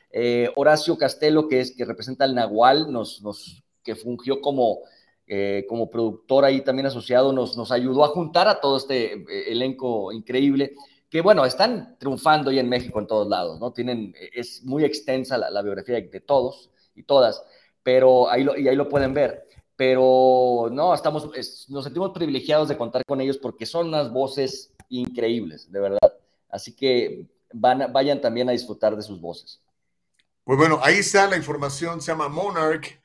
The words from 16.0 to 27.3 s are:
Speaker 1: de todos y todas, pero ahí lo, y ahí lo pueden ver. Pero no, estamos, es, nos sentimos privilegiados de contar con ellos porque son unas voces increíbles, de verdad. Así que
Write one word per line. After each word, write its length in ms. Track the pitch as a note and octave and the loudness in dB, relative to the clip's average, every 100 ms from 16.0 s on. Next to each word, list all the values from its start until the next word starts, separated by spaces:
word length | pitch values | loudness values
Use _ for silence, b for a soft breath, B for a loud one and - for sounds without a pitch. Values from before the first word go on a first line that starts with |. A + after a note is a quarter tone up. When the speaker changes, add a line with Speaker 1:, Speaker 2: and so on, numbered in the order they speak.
| F#2 | -6
Speaker 1:
de 120 | F#2+ | -10
todos 500 | - C#3 B2+ - _ _ _ | 0 0 0 -6 _ _ _
y 100 | - | -14
todas, 380 | - C#3 A#2 G2+ - b b b | 2 4 4 2 -12 b b b
pero 460 | C3 C3 B2+ B2+ B2 | 2 6 8 8 6
ahí 160 | A#2+ | 2
lo, 100 | C#3 | 0
y 140 | C3+ C3+ | 0 2
ahí 80 | C3+ | 2
lo 140 | C#3 | 2
pueden 240 | C#3 C3 | 0 0
ver. 320 | C#3 B2+ - - b _ - | 0 0 -2 -16 b _ -2
Pero 920 | C3 B2+ C3 B2+ C3 B2+ B2+ A#2+ A#2 | 2 4 6 6 6 6 4 2 -2
no, 240 | C3 F3+ | 0 2
estamos, 340 | D#3 D#3+ D3+ D3 | 2 0 -4 -6
es, 340 | B2+ A#2+ - - | -12 -14 -16 -14
nos 140 | C#3 | -10
sentimos 300 | C3 D3 F#3+ | -8 -6 -6
privilegiados 560 | F#3 D#3+ C3+ - D3+ D3 | -4 -4 -4 0 2 2
de 80 | C#3 | -2
contar 260 | A#2 C3 | -4 -4
con 160 | B2+ C3+ | -2 -2
ellos 180 | C3 C3+ | -2 -4
porque 280 | B2 - A2+ | -6 -10 -8
son 220 | E3+ E3 | -4 -2
unas 200 | D#3 C3 | -2 -2
voces 600 | B2+ C3+ C#3+ A2 - - _ - | -2 -2 -2 -4 -6 -16 _ -12
increíbles, 840 | B2 B2 - A2+ A#2 F2 D#2 E2 | -8 -6 -2 -2 -2 -6 -12 -12
de 80 | G2 | -6
verdad. 340 | G2 G2 F2+ - _ _ _ | -2 2 2 2 _ _ _
Así 280 | G2 - - | -16 -16 -4
que 500 | C3+ B2 G#2+ - - | 0 2 0 -6 -16